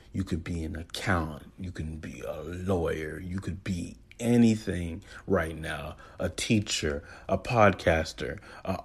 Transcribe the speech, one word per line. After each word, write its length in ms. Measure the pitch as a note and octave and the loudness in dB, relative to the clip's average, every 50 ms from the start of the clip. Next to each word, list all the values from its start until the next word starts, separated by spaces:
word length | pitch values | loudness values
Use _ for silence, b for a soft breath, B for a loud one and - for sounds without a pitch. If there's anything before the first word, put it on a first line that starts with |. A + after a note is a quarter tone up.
| B B - | B B -4
you 100 | F#2+ F#2+ | -4 -2
could 180 | - F#2 E2 | -2 -2 -4
be 220 | D#2+ - F2 E2+ D#2+ | -2 -4 -4 -4 -4
an 100 | D#2 D#2 | -4 -6
accountant, 800 | E2 E2 - - - - - F#2 F2 E2 D#2 D2+ - - - - - | -8 -10 -8 -8 -4 0 2 2 2 0 -2 -6 -10 -14 -16 -12 -10
you 120 | F#2+ F2+ | -10 -8
can 280 | - - D#2+ D#2 D#2 D#2 | -6 -6 -6 -6 -6 -8
be 240 | D2+ - - B1 - | -10 -12 -10 -8 -8
a 140 | D2+ D2+ D#2 | -8 -8 -8
lawyer, 760 | D2+ E2 F2 F2+ F2+ F#2+ F#2+ F2 D#2+ D2+ D#2 D#2+ D#2 D#2 D#2 D2+ | -8 -8 -8 -4 0 2 2 2 2 0 -2 -2 -4 -6 -8 -8
you 200 | - F2+ F2+ F#2+ | -8 -6 -6 -4
could 220 | - G2 E2 - | -4 -6 -6 -4
be 360 | - G#2+ F#2 F2 F2 F2 - - - - - - | -4 -4 -4 -2 -4 -6 -10 -14 -20 -20 -10 -2
anything 840 | A#2+ A#2 A#2+ A#2+ A#2 A2+ A2 G#2+ - G2 F2+ F2+ F2 E2 E2 - B B B B B | 2 4 8 8 8 8 6 4 0 -2 -4 -2 -4 -4 -6 -8 B B B B B
right 280 | - G2 F2+ E2 D#2+ D#2+ D#2 | 2 2 2 2 0 -4 -6
now, 380 | D#2 D#2 D#2 D2 D2 D2+ D2+ B B B B - | -6 -6 -6 -6 -8 -10 -12 B B B B -4
a 120 | - F2+ | -4 -2
teacher, 760 | - - - - B2 G#2+ G2+ - - - - D2+ C#2+ C#2+ B B B B B - | -2 -2 2 4 4 4 4 2 0 0 0 0 -2 -2 B B B B B -2
a 80 | - | -2
podcaster, 1040 | F#2 - - B2 A#2 G#2+ G2+ G2 - - F#2 E2 D#2+ D#2+ - - - C#2 B1 - B B B B B B | -2 0 2 6 8 8 8 6 6 4 4 4 4 2 -2 -6 -8 -8 -8 -8 B B B B B B
a 140 | F#2+ F#2 - - | -4 -4 -2 2